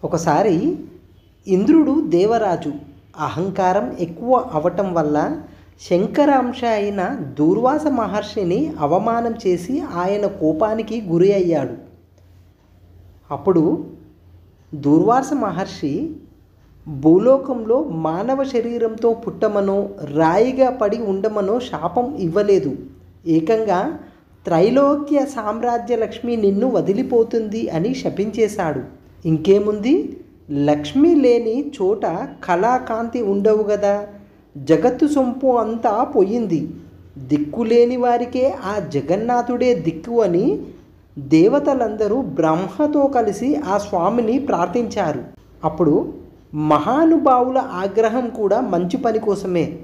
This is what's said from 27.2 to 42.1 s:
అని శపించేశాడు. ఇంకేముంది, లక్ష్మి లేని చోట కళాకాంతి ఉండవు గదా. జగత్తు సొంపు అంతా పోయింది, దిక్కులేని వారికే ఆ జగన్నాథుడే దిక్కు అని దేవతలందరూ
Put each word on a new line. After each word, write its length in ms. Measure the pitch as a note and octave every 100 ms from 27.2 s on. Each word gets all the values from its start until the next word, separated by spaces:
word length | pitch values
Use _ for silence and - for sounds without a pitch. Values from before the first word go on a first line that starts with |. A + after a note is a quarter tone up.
| A3+ A#3 G#3+ A3 A#3
అని 260 | D#3+ F#3+
శపించేశాడు. 840 | C4 F3 C#3 G#3 G#3+ G#3+ G#3 E3+ C#3 A#2+ - - - E3
ఇంకేముంది, 920 | D#3+ D#3+ G3 G#3 G#3 G#3+ E4+ A4 - - _ -
లక్ష్మి 640 | C#3+ C#3+ D3 D4 C4+ D#4+
లేని 580 | E4 B3+ A#3+ A3+ A#3 C#4+ -
చోట 240 | F#3 G#3 G#3+ E3 C4+ -
కళాకాంతి 800 | - F3 G#3+ B3+ B3+ A3+ A#3 B3
ఉండవు 400 | G#3+ G3+ G3+ G#3+
గదా. 440 | G#3 G#3 G3+ G3+ G#3 - - _ _ D3
జగత్తు 500 | C3+ D#3+ B3 B3 D4+
సొంపు 400 | C#4+ B3+ A#3+ C4
అంతా 580 | A#3+ G#3+ A3+ A#3+ G#3
పోయింది, 680 | D4 A#3 F#3+ A#3+ G#3+ E3 D3+ - - - - -
దిక్కులేని 800 | B2+ D3 D3 A3+ A3+ A#3 A#3+ B3+
వారికే 580 | B3 A#3+ A#3+ B3+ C4 C4
ఆ 140 | F#3 G#3
జగన్నాథుడే 960 | D#3 C#3 C#3 F#3 A3+ B3 A#3+ A#3+ B3+
దిక్కు 480 | A#3 D#3+ D#3+ - A#3
అని 400 | G#3 E3+ A#3+ G#4 - - - _ _ -
దేవతలందరూ 1040 | C3+ D#3+ F#3 C#4 C#4+ C4 A3+ G#3+ G#3+